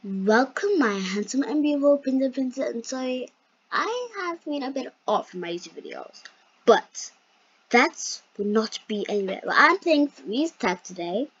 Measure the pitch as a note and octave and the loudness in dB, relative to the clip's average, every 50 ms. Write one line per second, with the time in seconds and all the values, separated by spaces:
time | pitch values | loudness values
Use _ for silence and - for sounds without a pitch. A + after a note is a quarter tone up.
0 | - G3+ G3 F#3+ F#3+ G3+ G#3+ A#3 C4+ C4 - - - G4+ G#4 E4+ C4+ A3 G3+ G3 | -6 -6 -6 -2 2 4 4 4 4 2 -2 -4 0 2 2 4 2 2 0 -2
1 | F#3+ F#3 F#3+ G#3 G#3 - - C4 C#4 - C#4+ D4+ D4 D4 D4 C#4+ C#4 C#4+ C#4+ C#4+ | -4 -4 -4 -4 -4 -2 -2 -2 -2 0 0 0 2 2 2 4 4 4 4 4
2 | C#4+ C4+ C4 C4 C4+ C4+ B3+ C#4 C4 B3+ A#3+ C4+ C4 B3 A#3 A#3 A#3 - C4 C4 | 2 -2 0 0 0 0 0 -2 -4 -4 -4 -4 -4 -4 -4 -6 -8 -8 -8 -6
3 | B3+ B3+ B3+ B3+ B3 - _ _ _ _ _ _ _ _ - - D4+ G4 A#4 B4 | -4 -4 -4 -4 -6 -10 _ _ _ _ _ _ _ _ -4 -2 -2 -2 -4 -6
4 | B4 A#4 A4 G4+ F4+ F4 E4+ E4+ _ D#4+ D4 C#4+ C4 C4+ C4+ C4+ B3+ - _ _ | -6 -8 -10 -8 -6 -6 -6 -6 _ -6 -6 -4 -4 -4 -6 -6 -8 -8 _ _
5 | _ - G#3+ F#3 - - - F3+ F3 E3+ F3 F3 F3+ - - D3 - D#2 B1 C2+ | _ -2 -2 -2 -2 -4 -10 -10 -6 -6 -6 -8 -10 -12 -16 -14 -14 -12 -12 -12
6 | - - _ - _ - _ _ _ _ _ _ _ - A3 F3+ - _ _ - | -14 -16 _ -20 _ -20 _ _ _ _ _ _ _ 6 6 6 4 _ _ -16
7 | - - _ _ _ _ _ _ _ _ _ _ _ _ - A#3+ C4+ - - - | -16 -16 _ _ _ _ _ _ _ _ _ _ _ _ 4 4 4 4 0 -6
8 | - - - - _ _ _ - G3+ G#3 G#3 A3 A3 A3 - - _ - G#3+ G#3 | -10 -10 -10 -12 _ _ _ -4 -2 0 2 0 0 0 -6 -12 _ -6 -4 -4
9 | G3 - G#3 G#3 G3 F#3 F#3+ G3 - F#3+ F#3 - C#4+ D#4 F4 G4 - F4 D#4 D4 | -2 -2 -2 -2 -2 -2 -6 -6 -4 0 4 4 6 6 4 2 4 4 4 4
10 | D4 C#4 _ - - - G#3 C4 D#4 E4 - _ - G3+ F#3 F#3+ _ - F#3 F#3 | 4 2 _ -12 -8 -4 -2 -2 -2 -2 -2 _ -2 -2 -2 -2 _ -14 -10 -8
11 | E3+ E3+ F3 G#3+ C#4+ D4+ _ _ | -6 -4 -2 -4 -4 -4 _ _